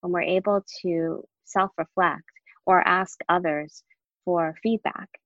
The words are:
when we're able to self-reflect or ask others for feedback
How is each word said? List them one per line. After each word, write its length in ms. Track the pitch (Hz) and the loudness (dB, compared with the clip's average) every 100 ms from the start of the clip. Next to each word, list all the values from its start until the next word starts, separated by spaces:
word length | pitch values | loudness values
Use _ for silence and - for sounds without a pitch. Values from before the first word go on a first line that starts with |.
when 100 | 180 | -2
we're 100 | 175 | -2
able 440 | 160 185 190 202 - - | 0 0 0 -2 -2 -8
to 420 | 185 165 165 - - _ _ | -4 -2 -2 -6 -12 _ _
self-reflect 760 | 196 190 - 160 - 175 143 - _ _ _ - | -2 -2 -4 -6 0 0 0 -12 _ _ _ 4
or 200 | 185 - | 4 6
ask 340 | 180 190 - - | 2 0 -8 0
others 540 | 175 175 147 151 - _ _ _ _ - | 0 0 -4 -6 -16 _ _ _ _ -2
for 300 | 175 160 160 | 0 -2 -2
feedback 460 | 226 220 - - 190 - | -2 -2 -2 -8 -16 -20